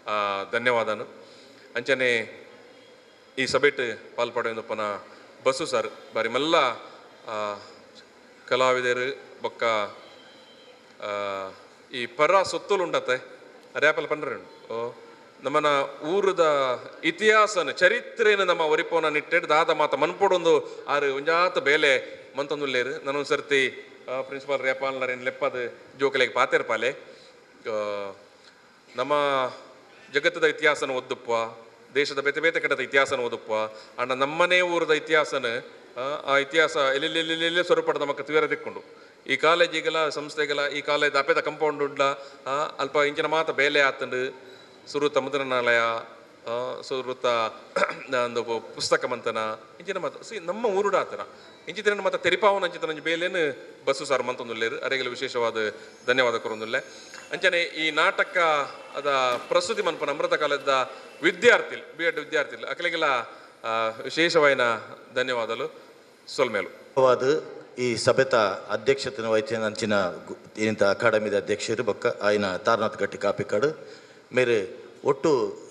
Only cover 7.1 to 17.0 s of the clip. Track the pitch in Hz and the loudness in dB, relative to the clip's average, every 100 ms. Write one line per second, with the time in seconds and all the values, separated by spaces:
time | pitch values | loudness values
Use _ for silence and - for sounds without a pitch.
7.1 | - - 107 104 101 - - - - - | -18 -10 -6 -6 -8 -12 -20 -20 -20 -20
8.1 | - - - - 123 127 127 123 123 127 | -20 -20 -16 -4 2 2 2 0 -2 -2
9.1 | - - - - - 117 110 101 - - | -6 -14 -10 -10 -2 -2 0 -2 -8 -20
10.1 | - - - - - - - - - 104 | -20 -20 -20 -20 -20 -20 -20 -20 -12 -6
11.1 | 101 101 98 95 92 - - - 127 117 | -4 -4 -6 -8 -12 -20 -20 -12 -8 -6
12.1 | - 151 190 180 165 - 202 170 143 127 | 2 4 4 2 -2 0 0 2 -2 0
13.1 | 127 - - - - - 127 147 156 147 | -2 -4 -20 -20 -20 -10 2 2 2 -2
14.1 | 151 143 104 90 - - 113 120 - - | -4 -4 -8 -12 -20 -10 -8 -8 -10 -20
15.1 | - - - 135 147 151 143 139 - 151 | -20 -20 -8 0 2 4 2 0 -4 -2
16.1 | 196 190 170 160 143 135 120 - - | 2 2 4 4 4 2 -2 -6 -4